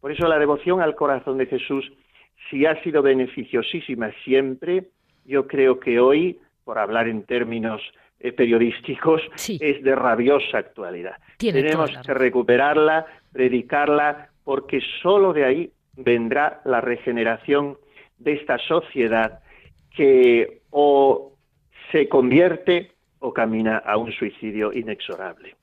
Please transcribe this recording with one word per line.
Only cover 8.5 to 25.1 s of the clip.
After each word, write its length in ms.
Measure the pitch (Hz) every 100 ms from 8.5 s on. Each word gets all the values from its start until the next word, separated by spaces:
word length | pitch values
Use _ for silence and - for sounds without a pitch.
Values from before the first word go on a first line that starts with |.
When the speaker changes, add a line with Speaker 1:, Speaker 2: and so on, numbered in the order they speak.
| 113 120 120 - 131 - 160 - -
Speaker 2:
Sí. 220 | - 190
Speaker 1:
es 200 | 151 143
de 140 | 135 131
rabiosa 600 | 123 113 120 143 - 117
actualidad. 580 | - - 92 90 90 - _ _
Speaker 2:
Tiene 240 | 226 151
Speaker 1:
Tenemos 280 | 147 160 156
Speaker 2:
toda 100 | -
la 20 |
Speaker 1:
que 40 | 127
Speaker 2:
razón. 80 | 131 127
Speaker 1:
recuperarla, 800 | 127 123 123 143 151 156 160 160 - _
predicarla, 1000 | 127 127 123 120 147 147 147 147 143 - _
porque 380 | - 139 - 143 - -
solo 320 | 175 202 196
de 120 | 151 135
ahí 260 | 143 170 _ _ -
vendrá 680 | 127 120 117 135 151 - -
la 160 | 120
regeneración 960 | 120 117 - 117 113 113 - 143 143 139 _ _ _ _
de 160 | 127
esta 240 | 147 147 123
sociedad 800 | - 165 165 139 117 113 110 - _ - _ _ _ -
que 680 | 139 131 123 117 110 - _
o 640 | 143 147 139 135 - - _ _ _ _ _ -
se 160 | 160 139
convierte 840 | 139 127 131 180 165 - 175 - _ _ _
o 140 | 127
camina 440 | - 113 110 110 110
a 200 | - 107
un 140 | 117
suicidio 600 | - 110 - 110 104 107
inexorable. 840 | 127 113 101 -